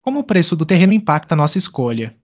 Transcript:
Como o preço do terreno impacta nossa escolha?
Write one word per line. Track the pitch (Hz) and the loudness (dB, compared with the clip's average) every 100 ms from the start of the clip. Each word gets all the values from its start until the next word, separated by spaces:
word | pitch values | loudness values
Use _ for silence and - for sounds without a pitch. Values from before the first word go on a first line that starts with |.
Como | - 277 | -4 -6
o | |
preço | 277 190 165 | 0 0 0
do | 165 | -2
terreno | 160 185 185 | 0 4 4
impacta | 214 214 151 - | 2 0 -2 0
nossa | 156 147 190 | 0 0 -2
escolha? | 185 - 123 117 113 _ _ | -6 -4 -4 -4 -8 _ _